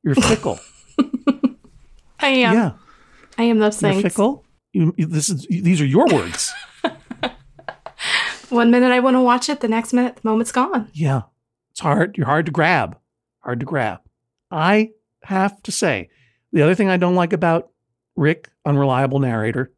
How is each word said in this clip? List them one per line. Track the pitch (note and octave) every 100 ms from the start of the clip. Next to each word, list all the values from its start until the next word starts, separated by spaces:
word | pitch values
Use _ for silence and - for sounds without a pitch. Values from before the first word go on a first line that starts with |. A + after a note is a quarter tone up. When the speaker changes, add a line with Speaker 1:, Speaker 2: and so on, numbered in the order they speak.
Speaker 1:
You're | D#3+ C#3
fickle. | - A3 - F#2 - _ _ -
Speaker 2:
<laughs> | - B3+ - - C4 - - - - - _ -
I | C#4+
am. | C4 A#3+
Speaker 1:
Yeah. | A3 F#3 - _ _ _ _ _ -
Speaker 2:
I |
am | A#3 A3
those | G#3+ G#3
Speaker 1:
You're | G#3
Speaker 2:
things. | F#3+
Speaker 1:
fickle. | G3+ - G#3+ C#4+ _ _ _
You, | F#3+ D#3+ -
you, | D#3
this | D#3 -
is, | D#3 -
these | A3+ F3+ F3
are | C#3+
your | D3+ D4+
words. | D3+ F2 - - - - -
Speaker 2:
<laughs> | - - _ - C4+ - - - - - - - - - - - -
One | A#3+ A#3
minute | B3 B3+
I | B3
wanna | C4 B3+
watch | B3 A#3+ C4
it, | C#4+
the | A3
next | A3+ A3+
minute, | B3 B3 -
the |
moment's | A3 A3 A3+
gone. | B3+ C#4+ D4+ G#3+
Speaker 1:
Yeah. | D3 D#3 C3+ - _ _ _ _
It's | -
hard. | E3 C#3+ F3+ G3+
You're | C#3
hard | D3+ E3
to |
grab. | D#3+ D#3+ E3 F#2+ - _ _ _ _
Hard | - A#2+
to | C3
grab. | D3 A2 F2+ _ _ _ _ _
I | E3 E3+ G#3+ A3 _ _ _
have | - F#3+ G3 G3+
to | -
say, | - F3 G#2+ F2 _ _ _ _
the | D#3+
other | D3+ F3+
thing | G3
I | F3+
don't | F3+ F3+
like | E3+
about | F3+ E3+ E3 - _ _ _ _ -
Rick, | C#3+ D#3+ - _
unreliable | D3 C#3+ C#3 B2+ C3+ C#3
narrator | C3 A2+ A2 A#2+ C3+